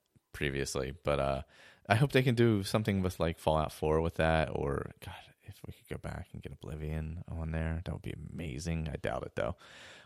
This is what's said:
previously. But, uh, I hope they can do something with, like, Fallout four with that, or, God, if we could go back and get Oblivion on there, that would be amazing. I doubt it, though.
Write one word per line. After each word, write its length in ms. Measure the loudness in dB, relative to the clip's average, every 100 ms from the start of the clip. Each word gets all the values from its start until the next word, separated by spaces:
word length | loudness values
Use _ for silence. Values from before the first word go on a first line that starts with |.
| _ _ _
previously. 600 | -4 -2 0 -2 -2 -4 -4
But, 160 | 0 2
uh, 220 | 2 0 -4 -16 -20 -16 0
I 60 | 4
hope 180 | 6
they 100 | 4
can 120 | 4 6
do 280 | 6 6
something 380 | 2 0 2 2
with, 180 | 0 2
like, 180 | 0 2
Fallout 360 | 2 4 2
four 260 | 0 2 4
with 160 | 2 2
that, 340 | 4 4 2
or, 400 | 0 -2 -2 -4 -10 -14
God, 100 | -14 -18 _
if 160 | -18 -16 -14
we 60 |
could 140 | -16 -12
go 100 | -10
back 320 | -8 -8 -10
and 100 | -12
get 120 | -12
Oblivion 720 | -12 -10 -6 -4 -4 -4 -8 -8
on 240 | -6 -4
there, 300 | -2 0 -2
that 80 | -4
would 100 | -8
be 140 | -8 -10 -10
amazing. 560 | -8 -6 -6 -2 -2 -2
I 40 | -4
doubt 280 | -4 -4
it, 100 | -4 -2
though. 220 | -4 -4 -12 -20 -20 -20